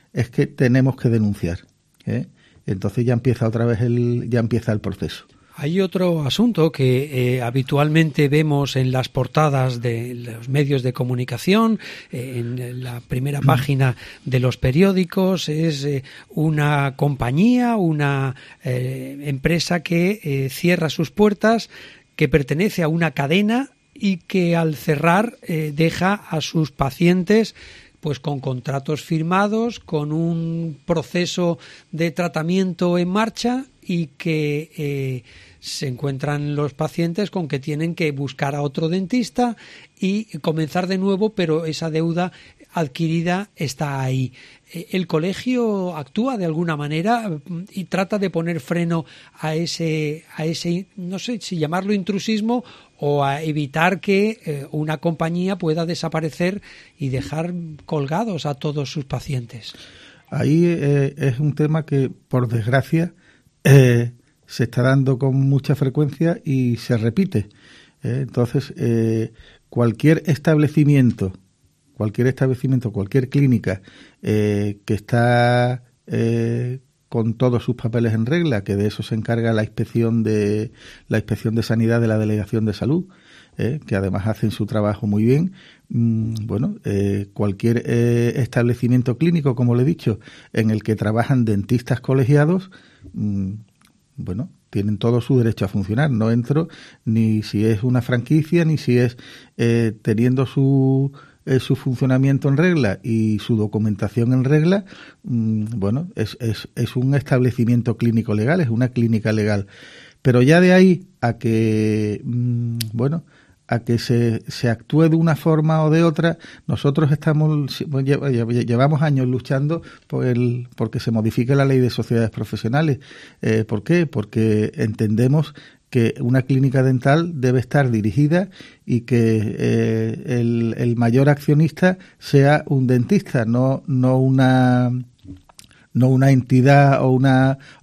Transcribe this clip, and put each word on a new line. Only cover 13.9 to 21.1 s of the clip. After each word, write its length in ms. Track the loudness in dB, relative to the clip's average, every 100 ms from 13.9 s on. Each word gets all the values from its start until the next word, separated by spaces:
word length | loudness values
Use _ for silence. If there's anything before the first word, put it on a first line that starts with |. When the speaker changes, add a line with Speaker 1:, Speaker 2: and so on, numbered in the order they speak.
| -2 -10 -14
Speaker 2:
de 160 | -4 0
los 180 | 0 -2
periódicos, 920 | 0 2 4 2 0 0 0 0 -4
es, 340 | -2 -2 -2
eh, 200 | -4 -6 -8 -18 -10
una 640 | -2 0 2 2 2 0 0
compañía, 800 | -2 0 -2 2 4 4 2 0
una, 600 | 0 0 0 0 -4 -6 -16 -12
eh, 540 | -6 -4 -4 -8 -10 -10 -6
empresa 560 | -2 0 0 -2 -4
que, 380 | -2 0 0 -2
eh, 260 | -4 -4 -4
cierra 380 | -2 0 0 -2
sus 180 | -4
puertas, 600 | -4